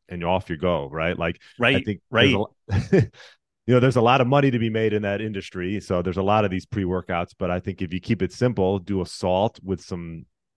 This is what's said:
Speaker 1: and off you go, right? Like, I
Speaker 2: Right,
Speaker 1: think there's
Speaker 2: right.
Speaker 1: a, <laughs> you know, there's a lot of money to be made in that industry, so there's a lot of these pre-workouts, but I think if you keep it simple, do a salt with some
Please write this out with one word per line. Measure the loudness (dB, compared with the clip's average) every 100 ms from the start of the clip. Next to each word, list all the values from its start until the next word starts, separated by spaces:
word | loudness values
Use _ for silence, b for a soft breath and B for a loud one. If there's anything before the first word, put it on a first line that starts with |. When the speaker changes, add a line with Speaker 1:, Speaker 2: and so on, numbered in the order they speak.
| -14
Speaker 1:
and | -6
off | -2 -2 -2
you | -4
go, | -2 -2 -4
right? | -4 -4 -2
Like, | -4 -6 B B
I |
Speaker 2:
Right, | 0 2
Speaker 1:
think | -2 -8 -2
there's | 4 4
Speaker 2:
right. | 4 -2 _ -4 -2 2
Speaker 1:
a, | 2
<laughs> | 2 B B B _ _ 2
you |
know, | 4
there's | 4 4
a |
lot | 4 4
of | 4
money | 4 4
to | 2
be | 0
made | 0 0
in | 0
that | -2 -4
industry, | -4 -8 -10 -8 -6 -6
so | -2 -2
there's | 0 0
a |
lot | 2 4 2
of |
these | -2
pre-workouts, | -6 -4 -2 -4 -4 -4 -4 -6
but | -4
I | -4
think | -6 -8
if | -6
you | -6
keep | -4 -2
it | -2
simple, | 0 -2 0 0 -2
do | -2 -4
a | -4
salt | -4 -2 0 0 -4
with | -8 -8
some | -8 -12 -12 -14 -18 _ _